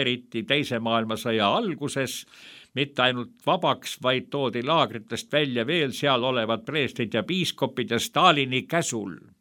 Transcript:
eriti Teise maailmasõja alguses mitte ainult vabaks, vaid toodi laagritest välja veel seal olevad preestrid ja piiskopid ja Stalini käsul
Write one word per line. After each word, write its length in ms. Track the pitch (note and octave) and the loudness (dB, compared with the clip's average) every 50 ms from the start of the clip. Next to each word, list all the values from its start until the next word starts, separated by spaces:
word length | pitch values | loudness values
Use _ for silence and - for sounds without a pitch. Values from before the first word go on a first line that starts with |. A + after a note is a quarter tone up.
eriti 420 | C3+ B2 B2 B2 - - - A2+ G#2 | 2 0 -2 -4 -6 -8 -6 -4 -2
Teise 360 | - C#3 D3 C#3 - B2 A2+ | 0 0 0 0 0 -2 -2
maailmasõja 680 | A2+ A2+ A#2 A2+ A2+ A2 A2 A2 - A#2+ A2+ A2 G2+ G2+ B2 | 0 2 2 2 2 0 -4 -4 -2 0 2 2 4 4 2
alguses 720 | G#3+ B3 F#3+ C#3+ - C#3+ C#3 - C#3 C3 - - - - _ - - - - - - - _ - | 2 0 -2 -4 -4 -6 -4 -4 -4 -4 -4 -6 -10 -12 _ -20 -20 -20 -20 -20 -20 -20 _ -4
mitte 300 | C3 C#3+ C3+ C#3 - B2 | -2 -2 -2 2 2 2
ainult 320 | B2+ B2+ B2 A#2 - - _ - | 4 2 0 -4 -10 -12 _ 0
vabaks, 540 | D3 F3+ - E3+ D3 B2+ - - - - - C3+ | 0 0 2 2 0 0 0 -4 -12 -10 -4 0
vaid 280 | B2+ C3 B2+ B2+ - - | 0 0 0 -2 -4 -4
toodi 300 | C#3+ C3+ A#2+ G#2 A#2+ A#2+ | -2 -2 -2 -2 -2 -2
laagritest 640 | C#3+ E3 D#3+ C3 G#2 A2 A2+ G#2+ - A#2+ A2 - - | 2 2 4 2 2 0 -6 -10 -8 -8 -8 -4 -2
välja 360 | C#3+ D3+ D3+ C3+ A#2+ A#2+ A2+ | 0 0 0 0 0 -2 0
veel 260 | C3 E3+ F3 C#3+ C3 - | 0 0 0 0 -2 -2
seal 300 | - C#3+ C#3+ C3+ A#2+ A#2+ | 0 2 2 4 4 2
olevad 420 | C3 B2+ A#2+ A2 G#2+ A2+ B2 A#2 | 0 0 0 0 0 -2 -2 -4
preestrid 480 | - C#3+ D#3 C3 - - - A#2 G2+ - | -4 -2 -2 -2 -2 -2 -4 -4 -2 0
ja 100 | A2+ G#2+ | -2 0
piiskopid 680 | - F3+ F#3 E3+ - - - C3+ B2 - C3 A#2 G#2 | 0 -2 -2 -2 -2 -2 -2 -2 -2 -2 -4 -4 -2
ja 80 | A#2 A2+ | -2 -2
Stalini 640 | - - - C#3+ F3+ F3+ D#3+ C#3+ C3 B2 B2+ B2+ - | -2 -2 2 4 6 6 6 4 2 0 -2 -4 -2
käsul 560 | - - E3+ - - B2 A2 G2+ F#2+ D2+ - - - _ _ | -2 -2 -2 -2 -2 -4 -6 -6 -8 -10 -14 -16 -20 _ _